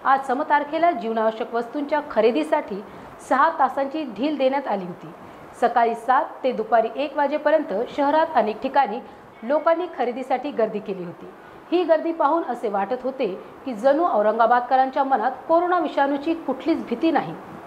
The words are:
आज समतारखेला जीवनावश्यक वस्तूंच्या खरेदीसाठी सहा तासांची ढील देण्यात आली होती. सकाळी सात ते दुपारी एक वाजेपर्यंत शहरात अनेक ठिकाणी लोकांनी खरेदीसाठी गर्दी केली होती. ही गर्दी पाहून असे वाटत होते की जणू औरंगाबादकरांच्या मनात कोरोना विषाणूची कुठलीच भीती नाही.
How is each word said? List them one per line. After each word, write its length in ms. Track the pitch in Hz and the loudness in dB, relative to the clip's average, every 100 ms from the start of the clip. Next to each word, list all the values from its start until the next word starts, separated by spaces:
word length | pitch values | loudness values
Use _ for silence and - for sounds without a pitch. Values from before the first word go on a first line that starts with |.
आज 140 | - 269 269 | 4 2 2
समतारखेला 600 | 262 302 294 285 320 339 | -4 2 0 0 2 2
जीवनावश्यक 640 | 269 220 226 220 220 233 | 2 -2 0 0 -2 -4
वस्तूंच्या 460 | 233 233 294 285 302 285 | -4 -4 -6 -2 -2 0
खरेदीसाठी 720 | 240 220 254 302 302 294 196 208 - - - - | 4 4 2 0 0 0 -8 -10 -16 -18 -18 0
सहा 200 | 262 311 | 4 4
तासांची 540 | 330 262 262 269 311 | 4 0 0 -4 -4
ढील 340 | 285 190 285 294 | -8 -2 -2 2
देण्यात 320 | 262 277 285 | 2 2 -2
आली 160 | 202 | -4
होती. 220 | 175 165 156 - - - - - | -4 -12 -16 -18 -18 -20 -20 0
सकाळी 340 | 233 240 233 | 2 4 2
सात 300 | 220 - 254 - - | 0 2 2 2 -2
ते 80 | 220 | -2
दुपारी 360 | 208 214 233 226 262 | -2 2 2 2 -2
एक 200 | 294 302 | -4 0
वाजेपर्यंत 580 | 285 294 302 311 311 196 247 - | 0 0 2 2 2 -4 -4 0
शहरात 300 | 285 311 320 | 2 4 2
अनेक 280 | 247 214 214 | 2 0 -2
ठिकाणी 340 | 262 277 240 233 - - - - | 0 0 0 -4 -10 -20 -20 -14
लोकांनी 420 | 226 302 311 330 359 - | -2 0 2 0 -2 -4
खरेदीसाठी 520 | 247 254 247 254 285 | -4 -4 -4 -4 -2
गर्दी 280 | 233 220 208 | -2 -2 -2
केली 260 | 202 180 | -8 -8
होती. 220 | 175 160 - - - - - 349 | -8 -12 -18 -18 -20 -20 -2 0
ही 80 | |
गर्दी 280 | 330 320 330 | 4 2 2
पाहून 300 | 330 285 330 | 0 2 2
असे 240 | 339 240 226 | 0 -4 -2
वाटत 340 | 202 202 247 | -2 -2 -4
होते 360 | 247 269 226 190 - - - | -4 -4 -4 -4 -14 -12 -10
की 80 | |
जणू 300 | 208 262 285 | 0 2 4
औरंगाबादकरांच्या 1000 | 349 214 208 226 226 247 240 262 262 285 | 2 2 2 4 4 4 4 2 2 0
मनात 260 | 269 262 233 262 - | 0 2 0 -4 2
कोरोना 300 | 330 349 359 | 2 4 0
विषाणूची 560 | 311 - 277 285 320 | 0 0 0 0 -2
कुठलीच 440 | 320 - 254 311 294 | -4 -4 -4 -2 -2
भीती 320 | 208 233 330 | -2 0 2
नाही. 220 | 277 156 160 - - | 0 -2 -10 -14 -18